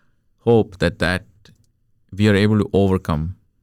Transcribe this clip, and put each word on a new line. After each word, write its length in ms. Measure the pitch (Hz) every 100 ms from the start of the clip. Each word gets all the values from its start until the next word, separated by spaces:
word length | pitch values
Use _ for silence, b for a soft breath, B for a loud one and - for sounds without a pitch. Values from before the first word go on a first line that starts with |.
| b b _ _
hope 380 | - 117 101 -
that, 200 | 85 -
that 260 | 82 92 - _ _ _ _ _ _ _ _ 98
we 140 | 107
are 60 | 101
able 220 | 107 107
to 100 | 101
overcome 640 | 92 98 92 - 78 80 95 _ _